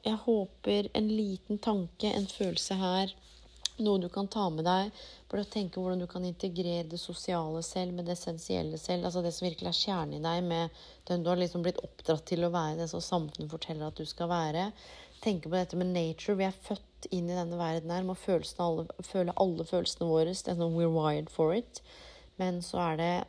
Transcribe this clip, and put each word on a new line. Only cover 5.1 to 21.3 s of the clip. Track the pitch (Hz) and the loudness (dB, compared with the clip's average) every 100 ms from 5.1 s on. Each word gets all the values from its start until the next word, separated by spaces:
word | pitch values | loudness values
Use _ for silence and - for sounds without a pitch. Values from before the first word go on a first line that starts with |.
| - - | -20 -6
for | - | -4
å | 196 | -2
tenke | 214 185 185 | -4 -4 -2
hvordan | 185 185 | -2 -2
du | 175 | -2
kan | 185 | -4
integrere | 180 175 196 170 175 170 160 | -6 -4 -4 -2 -2 -2 -4
det | 170 | -8
sosiale | - 175 - 175 160 160 | -8 -8 -2 -2 0 -4
selv | 170 185 180 175 | -4 -4 -2 -4
med | 170 | -4
det | 175 | -4
essensielle | - 165 - 185 160 160 | -4 -8 -2 -2 -2 -6
selv, | - 180 175 | -2 -2 0
altså | 175 | 0
det | 175 165 | -2 -2
som | 180 | -4
virkelig | 160 180 | -2 -2
er | 170 | 0
kjernen | - 190 151 147 | 0 0 -2 -2
i | |
deg, | 165 170 180 | 0 0 0
med | 165 165 - - - - | 0 -2 -6 -20 -20 -2
den | 175 | 0
du | 165 | 2
har | 180 | 2
liksom | 180 175 | 2 0
blitt | 170 175 | 0 -2
oppdratt | - - - 156 - | -8 -8 0 0 2
til | 175 170 | 0 2
å | |
være, | 175 156 160 | 2 0 -2
det | 165 | -4
som | 170 | -4
samfunnet | 170 175 151 - 151 | 0 0 0 -6 -8
forteller | 160 - 156 151 | -8 -8 -6 -6
at | - | -6
du | 156 | -10
skal | - 170 | -4 0
være. | 175 156 156 196 214 - - - - | 0 0 0 -2 -6 -18 -20 -20 -6
Tenke | 226 185 156 | -2 -2 0
på | 185 | 0
dette | 175 180 | 0 0
med | 180 | 0
nature. | 180 165 160 - 202 | 2 0 -2 0 2
Vi | 190 | 2
er | 185 - | -2 -6
født | 202 - - - | -8 -8 -16 -4
inn | 180 170 | -2 0
i | 180 | -2
denne | 170 170 | -2 -2
verden | 165 165 160 | 0 0 0
her, | 175 | -2
må | 185 185 | -2 -4
følelsene | - 175 156 - | 2 2 0 -2
alle, | 175 160 165 - | 0 0 -4 -8
føle | 175 190 175 - | -4 0 0 4
alle | 190 165 165 | 2 2 0
følelsene | 180 170 - 170 | 0 0 0 2
våre. | 160 160 | 4 4
Det | 185 - | 0 -2
er | 175 | 0
sånn, | 170 165 | 2 4
we're | 170 | 4
wired | 160 156 151 160 | 4 4 2 -2